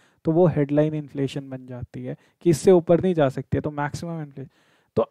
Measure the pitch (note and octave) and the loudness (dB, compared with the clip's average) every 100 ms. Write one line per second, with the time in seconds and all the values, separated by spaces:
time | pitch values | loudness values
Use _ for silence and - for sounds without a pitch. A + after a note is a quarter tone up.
0 | _ _ E3 D#3+ F3 D3 C#3+ D3 D#3 D#3 | _ _ 0 4 4 4 0 2 0 -2
1 | C#3+ C#3 C3+ D3 C3+ C3 B2+ B2 A#2+ B2+ | -8 -6 -6 -6 -12 -16 -14 -14 -14 -14
2 | B2+ E3 _ _ E3+ D3+ G3 F#3 E3 E3 | -12 -14 _ _ 0 2 6 4 6 2
3 | F#3+ D#3+ C#3 C3 - C#3 D3+ D3 D3 - | 2 2 0 0 -4 -4 -4 -6 -8 -8
4 | E3+ E3 D3 C3+ C3 _ _ _ _ - | -10 -10 -12 -14 -18 _ _ _ _ -4
5 | - | 2